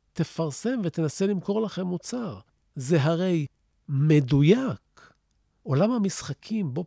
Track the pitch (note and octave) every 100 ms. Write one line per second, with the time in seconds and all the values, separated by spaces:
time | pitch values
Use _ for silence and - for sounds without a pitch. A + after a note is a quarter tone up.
0 | _ - D#3 - D#3+ - A3+ B3+ F3 -
1 | D#3 - G3 F#3+ - G#3+ G#3+ F3 F#3 F3
2 | - B3 G#3 G2 - _ _ C#3+ B2+ E3
3 | D3 E3+ F#3 E3+ C#3+ _ _ _ - C3+
4 | D3+ D3+ B2+ C#3+ D3 A#3+ C4 A2 _ -
5 | - _ _ _ _ _ - C3+ G#3+ B3
6 | G3 - - - - A3 D#3+ C#3